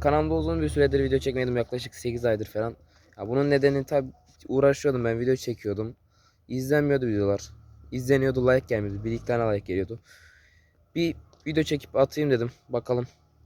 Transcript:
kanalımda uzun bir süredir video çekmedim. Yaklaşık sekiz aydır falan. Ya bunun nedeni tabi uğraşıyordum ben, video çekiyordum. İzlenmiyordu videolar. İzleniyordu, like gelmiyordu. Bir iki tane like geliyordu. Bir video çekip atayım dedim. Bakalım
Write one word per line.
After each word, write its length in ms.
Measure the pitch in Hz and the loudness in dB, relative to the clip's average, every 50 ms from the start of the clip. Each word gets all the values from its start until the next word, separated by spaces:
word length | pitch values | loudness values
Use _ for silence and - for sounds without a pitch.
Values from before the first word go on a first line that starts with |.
kanalımda 340 | - 143 147 151 156 156 160 | 0 2 2 2 2 2 0
uzun 280 | 160 156 160 170 165 156 | -2 0 0 -2 0 0
bir 60 | 147 | 0
süredir 360 | - 147 143 135 135 139 139 | 2 2 2 4 4 2 0
video 140 | 131 135 135 | 2 0 0
çekmedim. 380 | - 139 123 131 127 123 123 | 0 0 -2 -2 -2 -2 0
Yaklaşık 380 | 120 117 - - 123 120 123 - | -2 -2 -2 -4 -8 -8 -10 -14
sekiz 300 | - - 123 117 120 117 | -8 -6 -6 -4 -2 0
aydır 220 | 120 110 104 107 | 0 0 0 -2
falan. 300 | - - 107 110 117 113 - _ _ _ _ _ _ _ 98 | -6 -4 -4 -4 -4 -6 -10 _ _ _ _ _ _ _ -12
Ya 100 | 98 104 | -8 -4
bunun 220 | 123 135 143 143 | 0 0 2 2
nedeni 340 | 143 139 135 143 139 139 135 | 2 4 4 4 2 2 -2
tabi 260 | - 151 143 131 131 - _ _ _ - _ - - | 0 -2 -2 -2 -2 -10 _ _ _ -20 _ -10 -4
uğraşıyordum 560 | 123 131 139 139 139 - - 147 131 123 117 | 0 4 4 4 4 2 0 -2 0 0 0
ben, 160 | 117 113 117 | 0 0 0
video 160 | 123 127 131 | 0 0 0
çekiyordum. 600 | 127 - - 113 - - 107 101 98 110 113 131 _ _ _ _ _ _ _ _ _ _ - | 0 -2 -6 -8 -6 -4 -6 -4 -4 -6 -8 -8 _ _ _ _ _ _ _ _ _ _ -10
İzlenmiyordu 580 | 123 127 131 131 147 147 147 143 143 135 127 | -8 -6 -2 0 2 2 4 2 2 2 0
videolar. 440 | 117 107 101 101 98 101 101 - - - - - - - - - - - | 0 0 2 2 2 0 0 -2 -10 -20 -20 -20 -20 -20 -20 -18 -10 -10
İzleniyordu, 560 | 127 123 127 139 135 131 135 123 127 123 127 | -6 0 2 2 4 4 2 0 2 4 4
like 180 | 127 131 - - | 4 4 2 0
gelmiyordu. 360 | 123 107 104 104 101 101 107 | -2 -2 -2 -4 -6 -6 -6
Bir 80 | 113 113 | -6 -6
iki 120 | 113 - | -6 -4
tane 300 | - 120 117 117 110 104 | -2 -2 0 0 0 0
like 120 | 101 - | -2 -2
geliyordu. 340 | - 90 95 95 - 113 113 _ _ - - - - - _ _ _ _ _ _ _ _ _ _ _ - | -4 -2 -2 -2 -4 -6 -14 _ _ -20 -20 -20 -20 -20 _ _ _ _ _ _ _ _ _ _ _ -4
Bir 200 | 160 170 165 147 - - _ _ _ - | -2 -2 -2 -4 -6 -12 _ _ _ -10
video 160 | 151 156 160 156 | -4 0 0 0
çekip 340 | - 156 139 - - - | 0 0 -4 -4 -4 2
atayım 340 | 120 135 135 - 151 151 147 | 2 2 2 2 -2 0 2
dedim. 200 | 131 113 117 123 - _ _ - | 2 2 0 -2 -6 _ _ -6
Bakalım 380 | 123 120 - - 123 123 127 - _ _ _ _ _ _ _ | -6 -6 -2 -2 -2 -2 -2 -6 _ _ _ _ _ _ _